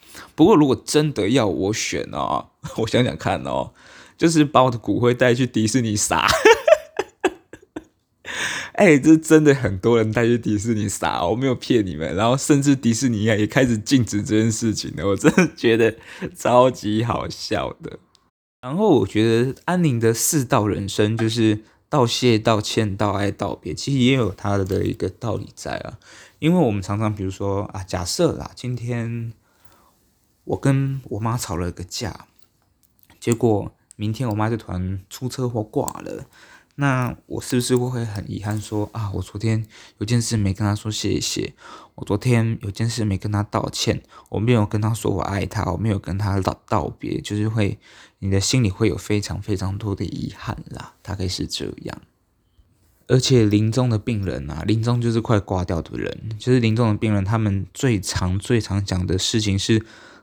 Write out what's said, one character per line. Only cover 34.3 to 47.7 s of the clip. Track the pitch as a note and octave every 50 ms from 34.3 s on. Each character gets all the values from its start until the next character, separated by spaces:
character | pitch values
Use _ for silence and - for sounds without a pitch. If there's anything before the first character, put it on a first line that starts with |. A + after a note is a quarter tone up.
| G#2
妈 | G#2+ G#2+ A2
就 | A#2
突 | A2 - -
然 | F#2 F2+ F#2 F#2 F#2+ F#2+ F#2 -
出 | - - B2+ B2
车 | - - C3 A#2+
祸 | A#2 A2+ G#2
挂 | - - C#3 - - - - G1+
了， | G1+ G1+ - - - _ - - - - - _ _ _ -
那 | C#3+ C#3 C3 B2+ B2 G2 - - _
我 | - - G#2+ -
是 | - -
不 | B2
是 | B2 B2 B2+
会 | B2 B2 B2+ B2+ A#2+ A#2
很 | A2+ G#2 G2+ F#2 G2+
遗 | G#2 G2+
憾 | F#2+ G#2+ G#2 G#2+
说 | G2+ - A2 G#2 G#2 - -
啊， | A2+ G#2+ G2+ G2
我 | F2+
昨 | F#2 - -
天 | G#2 G#2 A2 A2 A2 A2 - - - - - _ -
有 | G#2+
件 | G#2+ B2 A#2+ A2+
事 | - A#2
没 | A2 G2+ G2 F#2+
跟 | - A2
她 | G2+ G2+
说 | G2+ - A2
谢 | G#2 - - G2+ G2 -
谢， | - - - - - - - _ - - - - - - _
我 | - -
昨 | - G2
天 | G#2 - B2 B2 A#2 A2+ A2+ A2+ - -
有 | G2
件 | F#2+ - A2 A#2
事 | A2 A#2 A2
没 | G#2+ G2 F#2
跟 | - G#2 G#2
她 | G2+ G#2
道 | - - A2 - - -
歉， | - - - G2 - - _ - - - -
我 | - G2
没 | G#2+ A#2+ B2
有 | A2+ G#2
跟 | - - G#2+
她 | G#2+ G#2+ A#2
说 | G#2+ - G#2+
我 | G2+ F#2 -
爱 | - G2 G2+ F#2+
她， | - - G#2+ F#2 F2+ F2+
我 |
没 | F#2+ G2 A2+
有 | G2+ F#2+
跟 | - - E2+
她 | G2 G#2 G2+ G2 G2
道， | F#2 F#2+ - - _ -
道 | A2+ G2+ D2 - -
别， | - - - - -
就 | - - G#2
是 | G#2 G#2+ A2
会， | A2 A2+ G#2 -